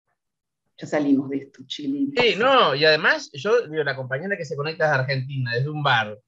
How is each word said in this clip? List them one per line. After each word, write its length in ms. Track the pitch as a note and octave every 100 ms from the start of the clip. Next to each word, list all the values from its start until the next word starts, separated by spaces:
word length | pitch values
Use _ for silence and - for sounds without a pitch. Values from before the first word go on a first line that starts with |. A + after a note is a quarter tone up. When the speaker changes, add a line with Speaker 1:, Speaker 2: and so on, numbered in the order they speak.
| _ _ _ _ _ _ _ _
Speaker 1:
Ya 100 | D3+
salimos 420 | D#3 C#3+ C3+ C3
de 80 | C#3
esto, 260 | - _ C3
chilenos. 480 | - D3 - - C#4
Speaker 2:
Sí, 200 | A#3+ F3+
no, 380 | B3+ C4 F3+ C#3
y 80 | D#3
además, 440 | D3+ G3+ D4+ -
yo 320 | C#3+ G3 A#3+ E3+
digo, 160 | D#3
la 120 | C#3+ C3
compañera 400 | B2+ C3+ F#3+ G3+
que 80 | D#3
se 100 | D3
conecta 280 | D3 E3 D#3
desde 140 | C#3
Argentina, 540 | B2+ C3+ C3 C#3 A#2+ A#2
desde 140 | C#3+
un 120 | D3+
bar, 380 | D3 A#2+ G#2+ G#2